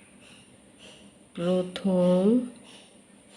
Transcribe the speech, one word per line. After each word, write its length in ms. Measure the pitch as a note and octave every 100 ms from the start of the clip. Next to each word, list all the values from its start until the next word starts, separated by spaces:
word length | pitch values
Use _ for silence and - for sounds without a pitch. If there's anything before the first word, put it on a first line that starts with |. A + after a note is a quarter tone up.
| - - - - - - - - - - - - - -
প্রথম 1040 | F3 F#3 F3+ - G3 F3+ F3+ F3+ G3 B3 B3 - - - - - _ - _